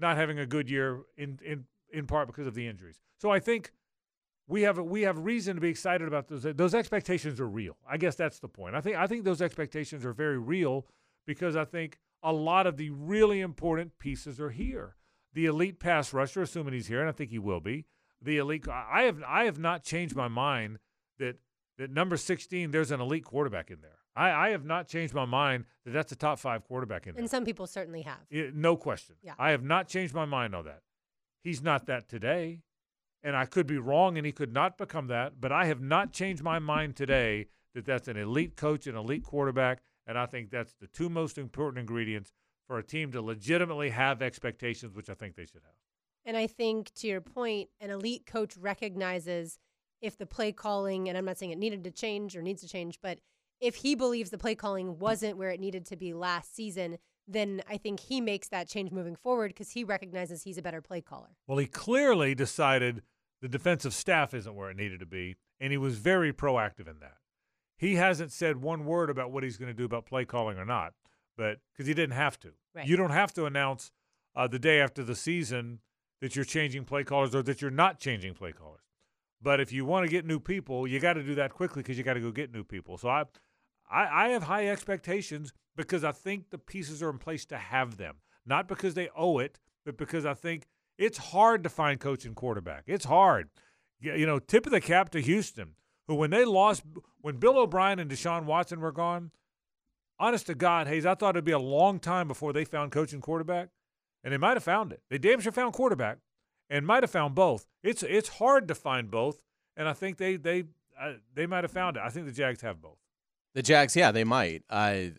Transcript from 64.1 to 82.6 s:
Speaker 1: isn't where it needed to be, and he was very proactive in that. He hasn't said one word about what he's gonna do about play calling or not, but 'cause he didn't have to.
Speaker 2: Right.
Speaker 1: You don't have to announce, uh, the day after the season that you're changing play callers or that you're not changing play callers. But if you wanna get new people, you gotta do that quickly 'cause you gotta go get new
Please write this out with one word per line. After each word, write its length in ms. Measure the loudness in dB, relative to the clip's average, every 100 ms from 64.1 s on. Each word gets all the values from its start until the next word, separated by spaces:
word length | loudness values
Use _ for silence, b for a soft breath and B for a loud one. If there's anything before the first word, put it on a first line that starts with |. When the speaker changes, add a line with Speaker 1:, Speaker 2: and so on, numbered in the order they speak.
| 2 2
Speaker 1:
isn't 220 | -2 -10
where 160 | -10 -10
it 80 | -6
needed 220 | -8 -8
to 60 | -10
be, 300 | -8 -8 -10 _ -8
and 120 | -4
he 40 | -2
was 220 | -2 0
very 340 | 4 4 4
proactive 560 | 0 0 2 0 -4 -18
in 120 | -18
that. 180 | -20 -20 _ _ _ _ _ -4
He 200 | 0 4
hasn't 360 | 4 2 -4
said 300 | -2 -2 0
one 240 | -2 -4 -2
word 240 | 0 0
about 200 | -2 -4
what 120 | -4
he's 160 | -6 -6
gonna 160 | -10
do 100 | -6
about 220 | -4 -4 -4
play 180 | -4
calling 320 | -2 -2 -2 -4
or 80 |
not, 300 | -2 -2 -4 -8 _ _ _ -4
but 240 | -4 -4 _ -8
'cause 100 | -4
he 60 |
didn't 240 | 0 0 2
have 240 | 0 -2
to. 140 | -14 -20 _
Speaker 2:
Right. 140 | -8 0
Speaker 1:
You 80 | 2
don't 140 | 2
have 240 | 2 2
to 100 | 0
announce, 480 | -2 0 0 -2 -10 _ _ _ _
uh, 120 | -2 0
the 120 | 2
day 220 | 6 6
after 240 | 6 0
the 100 | -6
season 640 | -6 -2 -2 -2 -4 -6 -12 _ _ _ -10
that 120 | -6
you're 120 | -4 -2
changing 400 | -2 -2 -4 -4
play 180 | -4
callers 300 | 0 2 2
or 80 | 2
that 180 | 0 -2
you're 100 | -2
not 280 | 4 2 2
changing 340 | -4 -4 -6
play 200 | -10 -12
callers. 340 | -12 -18 -20 _ _ _ _ _ _
But 180 | 2 2
if 100 | 2
you 140 | -4
wanna 240 | 0 2 2
get 160 | 0
new 160 | 0 -4
people, 480 | -2 -6 -4 -4 -2
you 100 | 0
gotta 240 | 2 0
do 120 | 0
that 180 | -2 -2
quickly 300 | -2 -4 -4
'cause 160 | -6 -4
you 60 |
gotta 160 | -2 -2
go 120 | -2
get 180 | -6 -8
new 140 | -10